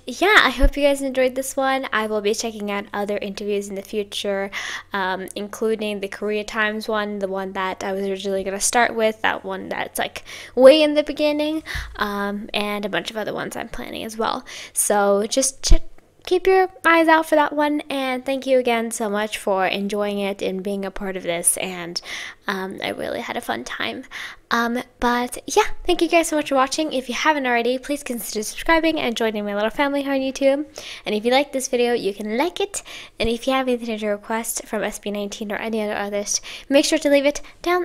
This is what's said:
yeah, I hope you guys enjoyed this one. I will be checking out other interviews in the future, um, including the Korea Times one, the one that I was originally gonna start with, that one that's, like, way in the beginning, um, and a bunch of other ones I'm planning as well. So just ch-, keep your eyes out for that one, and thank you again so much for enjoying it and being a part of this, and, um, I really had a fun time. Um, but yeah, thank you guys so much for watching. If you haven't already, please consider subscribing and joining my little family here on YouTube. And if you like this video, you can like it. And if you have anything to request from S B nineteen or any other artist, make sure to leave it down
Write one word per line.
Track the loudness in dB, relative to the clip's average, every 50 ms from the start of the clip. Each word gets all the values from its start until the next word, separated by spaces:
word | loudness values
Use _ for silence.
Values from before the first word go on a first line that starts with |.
| -10
yeah, | -12 -4 0 2 4 6 6 4
I | 4
hope | 4 6 4 4 4
you | 4 2
guys | 2 2 2 -2
enjoyed | -4 0 2 0 0 0
this | -2 -6 -4 -2
one. | -2 0 0 0 0 -2 -2 -2
I | -2 0
will | 0 -2 0
be | 0 0 0
checking | 0 -2 -6 -6 -6 -6 -4
out | -4 -4 -6 -6 -6
other | -6 -4 -2 -2 -4
interviews | -4 -6 -6 -6 -4 -2 -2 -2 -4 -4
in | -8
the | -10 -10
future, | -6 -4 -4 -4 -4 -6 -6 -4 -2 -2 -2 -4 -4 -6 -8 -8 -8 -8 -10 -12 -6 -4
um, | -2 -2 -2 -2 -4 -6 -8 -8
including | -8 -8 -8 -6 -4 -2 -2 0 0 -2 -4 -4 -4
the | -6 -8
Korea | -8 -6 -4 -2 -2 -2 -4
Times | -4 -2 0 0 0 0 -4 -4
one, | -2 -2 -2 -2 -2 -4 -4
the | -4 -4
one | -4 -4 -6 -6 -4
that | -4 -4 -4 -4 -4 -4
I | -4 -4
was | -2 -2
originally | -2 -4 -4 -4 -2 -2 -2 -2
gonna | -4 -4 -2
start | -2 2 4 4 4 4 2
with, | 2 2 0 0 2 0
that | 0 0 0 -4
one | -6 -8 -8 -8 -8
that's, | -6 -6 -6 -6 -4 -4
like, | -4 -4 -4 -10 -14 -14 -16 -16 -16 -6 2
way | 10 12 12 12 12 8
in | 4 4
the | 2 0
beginning, | 0 -2 0 0 0 2 0 -2 -2 -2 -4 -6 -6 -8 -8 -8 -10 -6
um, | -4 -4 -2 -2 -2 -2 -2 -4 -6 -8 -4 -2
and | -2 -2 -2 -4 -4 -4
a | -2
bunch | -2 -2 -4 -4
of | -6
other | -6 -6 -4 -4
ones | -6 -6 -6 -6
I'm | -8 -8 -8
planning | -8 -10 -10 -8 -8 -8 -8
as | -10 -6
well. | -4 -2 -2 -2 -2 -6 -10 -14 -14 -16 -10 -4
So | -4 0 2 4 4 4 4 4 4 2 0
just | 0 0 0 0 -2 -4 8
ch-, | 10 10 10 10 6 -6 -14 _ _ _ _ _
keep | 0 0 2 4
your | 6 6 6 6 4 0 0 _
eyes | 4 6 6 6
out | 6 6 4 4
for | 4 4
that | 4 4 2 2
one, | 0 0 2 0 -2 -2 -4
and | -4 -2 -2 -2 -2 -4 -4
thank | -4 -4 -4 0
you | 4 4 4
again | 4 4 2 2 0 -2
so | -4 -4 -4 -2
much | 0 -2 -2 -2 -6
for | -4 -2 0 2 2 2
enjoying | 2 2 0 0 -2 -2 -2 -2 -2 -2 -2
it | -2 -2 -4 -4
and | -4 -4 -4 -4 -4
being | -4 -4 -4 -6
a | -6
part | -6 -6 -6 -6 -6 -6
of | -4
this, | -4 -4 -2 0 -2 -2 -2
and, | -4 -6 -6 -8 -8 -8 -8 -8 -8 -8 -12 -10 -12 -12 -14 -10 _ -6
um, | -4 -4 -4 -8 -8 -6 -6
I | -6 -6
really | -4 -6 -6 -4 -6
had | -6 -6 -6
a | -8 -6
fun | -6 -6 -6 -6
time. | -10 -8 -6 -6 -6 -6 -8 -12 -12 -14 -12 -12 -12 -14 -18 _ _
Um, | -2 0 0 0 -2 -4 -6 -8 _ _
but | 0 0 2 0 -2 -4 -6 -10 -10
yeah, | 0 2 2 4 4 0 -2 0
thank | 0 2 2
you | 2 4
guys | 4 4 2 4
so | 0
much | -2 -2 0
for | 2
watching. | 2 2 2 0 -2 -4 -2 -2
If | -4 -4 -4
you | -6
haven't | 0 2 2 2 2 2
already, | 2 2 2 2 0 0
please | -2 -2 -4 -4 -4 -4
consider | -6 -6 -6 -6 -6 -6 -6 -6
subscribing | -6 -8 -6 2 2 4 4 4 2 0 2
and | 0 -2 0
joining | 0 0 0 0 -2 -4
my | -2 -2
little | 0 -2 -2
family | 0 2 0 2 2 0 -2
here | 0 0
on | 0
YouTube. | 0 -2 -2 2 4 4 4 2 0 -6 -10 -16 -14 -14 -16 -10 -6
And | -4 -2
if | 0 2
you | 2
like | 2 2 2 2 -2
this | -4 -4 -2
video, | 0 2 2 2 2
you | 0 0 -2 -4
can | -4 -6 -4 -2 0
like | 0 0 0 -2
it. | -4 -4 -4 -10 -12 -10 -16 -16 -16 -18 -8 _
And | -2 0
if | 0 0 0
you | 0 0
have | 0 2 0
anything | 0 -2 -2 -4 -6 -4
to | -2 -2
request | -2 -2 -2 -4 -4 -4 -4 -4 -6 -8 -8
from | -6 -4 -4 -4
S | -4 -6 -6
B | -8 -6
nineteen | -6 -4 -6 -6 -6 -8 -8 -6 -4
or |
any | -4 -4 -2 -2 -2 -2
other | -2 -4
artist, | -4 -4 -4 -4 -4 -4 -2 -4 -4 -4 -8 -14 -16 -6 2
make | 4 4 4
sure | 6 2 2
to | 4 4
leave | 4 6 4
it | 4 0 0 -8 -12 -16 -8
down | -2 0 0 2 0